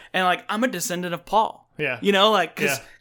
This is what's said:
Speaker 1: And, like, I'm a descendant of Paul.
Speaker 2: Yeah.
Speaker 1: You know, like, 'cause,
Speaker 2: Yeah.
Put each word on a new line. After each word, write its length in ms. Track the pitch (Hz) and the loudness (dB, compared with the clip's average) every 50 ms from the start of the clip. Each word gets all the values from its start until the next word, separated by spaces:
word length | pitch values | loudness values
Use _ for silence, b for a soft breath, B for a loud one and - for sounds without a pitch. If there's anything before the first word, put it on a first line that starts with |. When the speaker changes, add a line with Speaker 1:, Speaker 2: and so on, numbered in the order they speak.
| B B - | B B -4
Speaker 1:
And, 120 | 185 185 | 0 0
like, 180 | 180 175 170 - - | 0 0 -2 -4 -6
I'm 140 | 175 220 247 | -2 -2 -2
a 40 | |
descendant 460 | 262 185 175 165 - 175 175 180 175 170 | -2 -2 -4 -6 -6 -6 -6 -6 -6 -8
of 120 | 165 - | -8 -6
Paul. 440 | - 190 214 220 - - - _ _ _ | -2 0 0 0 0 -4 -12 _ _ _
Speaker 2:
Yeah. 220 | - 151 135 165 - | -6 -6 -4 -4 -2
Speaker 1:
You 100 | - 196 | 0 2
know, 200 | 196 190 202 220 | 4 6 6 6
like, 240 | 214 190 170 156 - | 4 4 2 -2 -2
'cause, 100 | - 151 143 135 127 | -2 -2 -2 -2 -4
Speaker 2:
Yeah. 40 | B B B B | B B B B